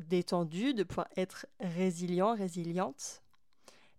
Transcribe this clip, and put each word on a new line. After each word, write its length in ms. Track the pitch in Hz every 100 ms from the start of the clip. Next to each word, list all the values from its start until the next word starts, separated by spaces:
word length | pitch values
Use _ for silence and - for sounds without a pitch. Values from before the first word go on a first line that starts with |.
détendu, 760 | 160 180 175 180 165 170 254
de 80 | 240
pouvoir 260 | 175 - 170 -
être 300 | 185 - - -
résilient, 720 | 190 170 185 170 175 180 202
résiliente, 880 | 226 190 175 165 175 214 277 - - - - - - - - -